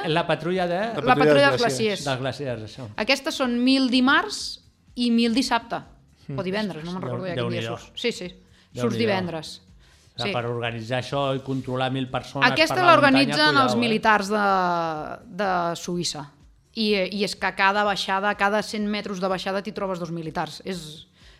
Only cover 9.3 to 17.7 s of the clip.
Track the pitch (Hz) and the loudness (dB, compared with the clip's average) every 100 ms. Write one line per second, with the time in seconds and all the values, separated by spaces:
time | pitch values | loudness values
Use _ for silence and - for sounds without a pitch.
9.3 | 165 151 - - - - _ _ - 117 | -6 -10 -16 -20 -20 -20 _ _ -6 -4
10.3 | 160 120 120 117 117 110 127 123 143 139 | -2 -2 -2 -4 -4 -4 -4 -2 -2 0
11.3 | 135 131 135 127 127 131 131 127 131 - | -2 -4 -6 -4 -2 -2 -2 -4 -6 -6
12.3 | 139 139 269 311 370 349 311 285 269 277 | 0 2 4 2 4 6 8 8 6 4
13.3 | 294 302 294 262 233 240 220 220 208 190 | 4 4 4 4 2 2 2 4 4 2
14.3 | 214 202 190 180 170 165 156 151 - - | 0 2 2 2 0 -2 -4 -8 -12 -12
15.3 | 180 202 180 170 165 - 175 170 151 143 | -6 -2 0 0 -4 -4 -4 -4 -6 -12
16.3 | - - _ _ - 214 208 185 196 196 | -18 -20 _ _ -2 0 2 0 -2 -4
17.3 | - 196 185 196 | -2 -4 2 2